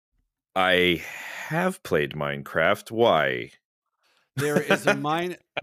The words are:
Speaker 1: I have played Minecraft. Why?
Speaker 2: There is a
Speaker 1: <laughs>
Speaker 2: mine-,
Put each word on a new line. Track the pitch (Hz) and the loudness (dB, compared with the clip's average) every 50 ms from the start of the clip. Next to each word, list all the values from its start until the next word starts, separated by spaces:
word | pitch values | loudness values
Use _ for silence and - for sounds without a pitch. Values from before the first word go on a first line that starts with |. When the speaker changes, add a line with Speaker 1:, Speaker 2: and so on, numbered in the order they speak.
| _ _ _ _ _ _ _ _ _ _ - | _ _ _ _ _ _ _ _ _ _ -2
Speaker 1:
I | 92 92 92 92 90 90 90 85 80 - - - - - - - - - - | 0 2 4 4 4 4 4 2 2 -2 -8 -14 -14 -14 -14 -14 -12 -8 -4
have | 156 165 180 185 190 - - | -2 -2 -2 -2 -2 -6 -6
played | - 95 78 73 69 73 | -2 0 0 0 0 -4
Minecraft. | 76 71 71 71 71 69 - - 87 80 90 104 - - - | -6 -6 -6 -6 -6 -8 -4 0 2 2 2 2 0 -4 -6
Why? | 113 110 117 110 87 78 73 67 64 62 58 - _ _ _ _ _ _ _ _ _ _ _ _ _ _ _ _ - | 0 2 4 6 6 4 4 2 0 -4 -6 -10 _ _ _ _ _ _ _ _ _ _ _ _ _ _ _ _ -8
Speaker 2:
There | 135 143 147 147 - | -4 -2 0 0 0
is | 147 143 196 180 - - | 2 2 0 0 2 0
a | 202 | 0
Speaker 1:
<laughs> | |
Speaker 2:
mine-, | 139 143 147 156 170 175 180 170 - _ _ - 135 | 0 0 -2 -2 -2 -2 -4 -8 -10 _ _ -10 -8